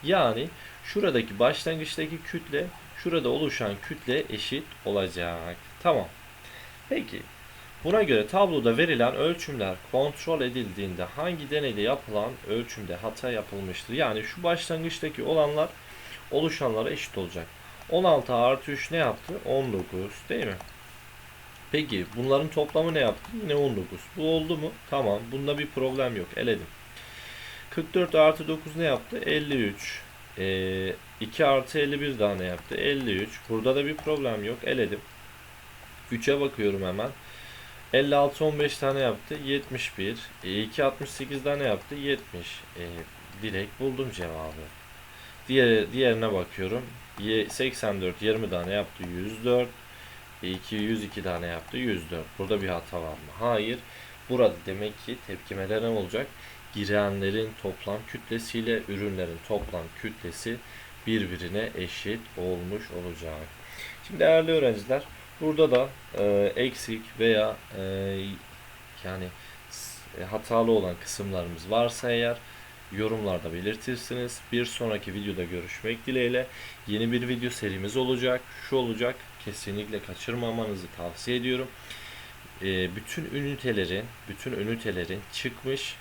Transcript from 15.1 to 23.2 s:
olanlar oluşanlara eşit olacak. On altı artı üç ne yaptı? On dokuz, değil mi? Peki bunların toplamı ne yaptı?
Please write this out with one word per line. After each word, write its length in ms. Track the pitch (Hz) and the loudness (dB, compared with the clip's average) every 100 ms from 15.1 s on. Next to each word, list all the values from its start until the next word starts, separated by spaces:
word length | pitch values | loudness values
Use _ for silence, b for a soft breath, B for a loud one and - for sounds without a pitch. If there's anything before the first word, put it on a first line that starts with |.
| - | -2
olanlar 460 | - 156 147 151 156 - B B B B B | 2 4 4 4 0 -2 B B B B B
oluşanlara 580 | 135 160 - 131 110 113 | 2 2 2 2 2 0
eşit 280 | 151 - - | -2 -4 -4
olacak. 300 | 90 85 82 - B B - | -4 -4 -10 -12 B B 2
On 140 | 165 | 6
altı 300 | 185 147 120 | 8 6 6
artı 380 | 120 120 135 - | 6 6 4 0
üç 200 | 139 - | -4 -2
ne 60 | 165 | 2
yaptı? 360 | 135 107 - 185 - | 2 2 -6 -6 2
On 280 | 131 131 | 2 2
dokuz, 380 | 101 87 92 98 - - | 0 -2 -4 -4 -8 -4
değil 160 | 123 110 | -2 0
mi? 100 | 92 - - - - - - - - - - - | -4 -8 -16 -18 -18 -18 -18 -18 -18 -18 -18 -2
Peki 340 | 151 151 98 90 110 | 0 2 0 -2 -2
bunların 320 | 131 139 156 | 4 4 4
toplamı 460 | 156 147 160 165 | 2 2 4 4
ne 60 | 160 | 4
yaptı? 320 | 120 - | 4 2